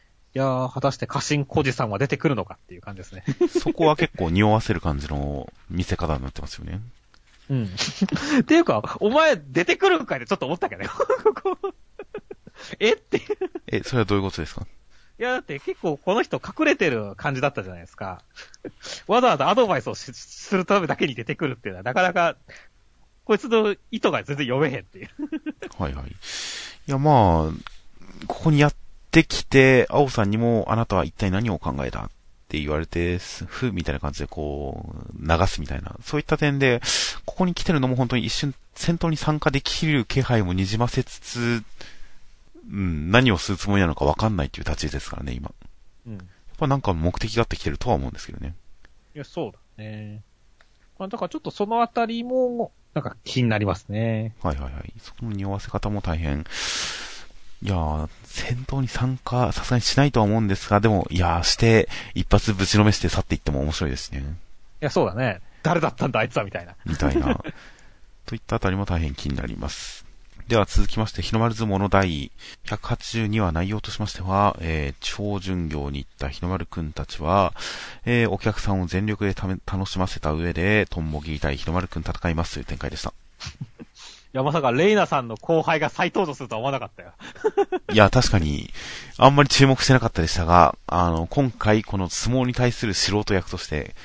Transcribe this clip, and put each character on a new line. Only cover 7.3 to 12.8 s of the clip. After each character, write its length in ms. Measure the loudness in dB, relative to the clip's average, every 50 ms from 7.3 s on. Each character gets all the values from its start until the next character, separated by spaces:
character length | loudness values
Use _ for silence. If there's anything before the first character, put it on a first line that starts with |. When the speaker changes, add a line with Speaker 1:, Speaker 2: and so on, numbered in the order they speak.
| _ _ _ -4
Speaker 1:
う 40 | -2
ん。 100 | -2 -2
<laughs> 720 | -4 -4 -4 -6 -6 -4 -2 -2 -2 -2 -2 -2 2 2 2
っ 40 | 4
て 100 | 6 6
い 40 | 6
う 40 | 6
か、 320 | 4 2 0 -2 -4 -4 0
お 100 | 0 2
前 260 | 4 4 4 4 4
出 280 | 2 -2 -2 -2 0 0
て 120 | 0 2
く 120 | 4 4 4
る 100 | 4 2
ん 80 | 0
か 80 | -2 -6
い 40 | -4
っ 20 |
て 80 | -4 -4
ち 40 |
ょ 40 | -4
っ 20 | -2
と 80 | -2
思 80 | -4 -4
っ 40 | -4
た 100 | -4 -6
け 80 | -6
ど 60 | -6
ね。 60 | -10 -6 -4 -2 0 0 0 2 2 2 2 2 -2 -4 -4 -4 -6 -8 -8 -10 -20 _
<laughs> 880 | _ -20 -18 -16 -16 -16 -16 -16 -20 -20 _ -20 -20 -20 -18 -14 -4
え 140 | 0